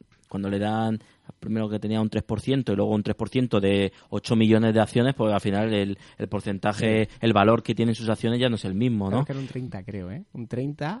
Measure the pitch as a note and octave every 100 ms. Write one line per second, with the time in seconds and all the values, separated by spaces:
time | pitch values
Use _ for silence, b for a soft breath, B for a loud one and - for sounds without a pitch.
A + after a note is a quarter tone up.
0 | _ _ - F#2+ G2 G2+ G#2 A2 A2+ A2
1 | b b b - - A2 G#2+ G#2+ G#2 A2
2 | A2 A2 - G#2+ - C3+ B2 G2+ G#2 G#2+
3 | G#2 G#2+ G#2+ B2+ B2 G#2+ G2 G2 G2 b
4 | b G#2 - A#2 A2 A2 A2+ A2 G#2+ B2
5 | B2 C#3 A2 G2+ G#2+ G2 A2 G#2+ G2 G2
6 | B B G#2 G2+ G#2+ G2 G#2 G2+ A2+ A2
7 | G#2+ - A#2 G#2 G2+ A#2 - A#2 A#2 A2+
8 | A2+ A2 A#2 A#2+ B2+ A2 G2 F#2+ B2 A2+
9 | G2 G#2+ C#3 C3+ C3 B2+ B2+ G#2 F#2 G2+
10 | F2+ A2 G3+ - A#2 A#2+ C3+ D3 D3 A3